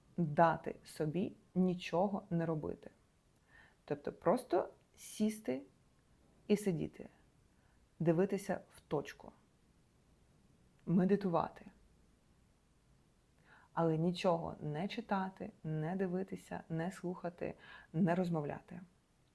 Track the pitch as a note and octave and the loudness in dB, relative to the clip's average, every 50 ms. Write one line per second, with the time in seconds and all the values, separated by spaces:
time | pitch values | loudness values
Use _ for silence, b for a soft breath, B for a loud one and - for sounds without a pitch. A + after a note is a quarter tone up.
0 | _ _ - - E3+ D3 D3 F3 E3+ E3 D#3 - - - - - - - - - | _ _ -2 0 0 2 4 6 6 6 4 2 -4 -8 -8 -8 -12 -12 -6 -4
1 | D#3 D3+ D#3 F3+ G3+ - - - _ _ - F3+ F#3 F#3 F3 F3+ - - E3 E3+ | -2 -2 0 -2 -2 -4 -6 -10 _ _ 0 2 2 2 2 -2 -4 -2 0 2
2 | G3 G3+ G3 - - - F3 E3+ E3 E3 D#3+ D3+ - - - - - - - _ | 2 2 0 -4 -4 -2 -2 0 0 0 -2 -2 -4 -6 -6 -8 -12 -18 -20 _
3 | _ _ _ _ _ _ _ b b b b b b b b b _ - D3+ - | _ _ _ _ _ _ _ b b b b b b b b b _ -6 -6 -6
4 | - - - - - - B3 B3+ - - E4+ F4+ - - - - _ _ _ - | -6 -8 -10 0 2 4 4 4 2 0 0 0 0 -2 -6 -18 _ _ _ -18
5 | - - - - G#3+ G#3+ G#3+ G#3+ - B3+ B3+ C4+ C#4+ - _ _ _ _ _ _ | -16 -10 -4 -2 0 0 -2 -2 -4 -4 -4 -4 -6 -12 _ _ _ _ _ _
6 | _ _ _ _ _ _ _ _ _ - G#3 - - F#3+ E3+ D3+ - - - - | _ _ _ _ _ _ _ _ _ 2 2 2 2 2 0 0 -2 -4 -6 -10
7 | - - - _ _ _ _ _ _ _ _ _ _ _ _ _ _ _ _ - | -16 -18 -20 _ _ _ _ _ _ _ _ _ _ _ _ _ _ _ _ 0
8 | D#3+ E3+ D#3+ E3+ G3 F#3+ G3 F#3+ - - F3 - - - - - - - D#3+ C#3+ | 2 4 4 4 4 2 0 -2 -2 -4 -4 -4 -6 -12 -20 -20 -8 -4 -2 -2
9 | - - - - - - - _ _ _ _ _ _ _ _ _ _ _ _ _ | -2 -4 -10 -16 -18 -20 -20 _ _ _ _ _ _ _ _ _ _ _ _ _
10 | _ _ _ _ _ _ _ _ _ _ _ _ _ _ _ _ - - E3+ F#3 | _ _ _ _ _ _ _ _ _ _ _ _ _ _ _ _ 0 2 4 6
11 | F3+ F#3+ G3+ G3+ G3+ F#3 E3 D#3 - - - - - - - - - - _ _ | 6 6 4 4 4 2 2 2 2 0 -4 -10 -18 -20 -20 -20 -20 -20 _ _
12 | _ _ _ _ _ _ _ _ _ _ _ _ _ _ _ _ _ _ _ _ | _ _ _ _ _ _ _ _ _ _ _ _ _ _ _ _ _ _ _ _
13 | _ _ _ _ _ _ _ b b b b b b b - E3 E3 E3 D#3 D#3+ | _ _ _ _ _ _ _ b b b b b b b -2 2 2 4 4 4
14 | E3 F3+ F3 - - F#3 E3+ E3 D#3+ D#3 - - - D3+ D3 D3+ G3 G3+ - A#3 | 2 2 0 2 2 2 2 2 0 -4 -6 -6 -6 -4 -4 -4 -4 -4 -6 -6
15 | A3 - G#3 F#3+ F#3+ F#3+ - - - - - _ - D#3 D#3 D#3 D3+ E3 F#3 F#3+ | -4 -2 -2 -2 -2 -4 -6 -10 -12 -12 -12 _ -6 -4 -4 -2 -2 -2 -2 -2
16 | F#3+ F3+ F3 F#3 F#3+ - F#3 F3+ - - F3 E3+ - - E3 D#3+ E3 F#3+ F#3+ - | -2 -2 -2 -2 -4 -6 -8 -12 -10 -10 -10 -10 -8 -6 -4 -2 -2 -4 -6 -6
17 | - F3 F3+ - - F3 F3 - - - B B B B B B B B - D#3+ | -6 -6 -6 -6 -8 -8 -6 -6 -6 -6 B B B B B B B B 0 2
18 | G3+ E3 F3 F3+ F3+ F3 E3+ D#3 C#3+ C#3+ D3 - - - F3+ F3+ - - _ _ | 2 4 4 2 2 2 0 -2 -2 -4 -6 -8 -10 -14 -16 -16 -18 -20 _ _
19 | _ _ _ _ _ _ | _ _ _ _ _ _